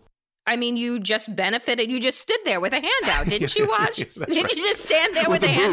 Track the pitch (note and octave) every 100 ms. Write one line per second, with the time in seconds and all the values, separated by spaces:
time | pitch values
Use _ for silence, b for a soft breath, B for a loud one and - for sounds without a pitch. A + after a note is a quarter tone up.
0 | _ _ _ _ G#3+ A#3+ A#3+ A#3+ A#3+ A#3+
1 | F#3+ A3 A3+ G3 F#3+ A#3 - A#3+ A#3 B3+
2 | B3 - - A4+ F4+ F#3 F#3 D4 D#4+ C5
3 | F4+ - G3+ G3+ - G#4+ G#4 G#4+ G#4+ -
4 | - - - E4+ - D#4+ F#4+ - - D#4
5 | F4 E4 D#4+ - C#4+ C4 G4+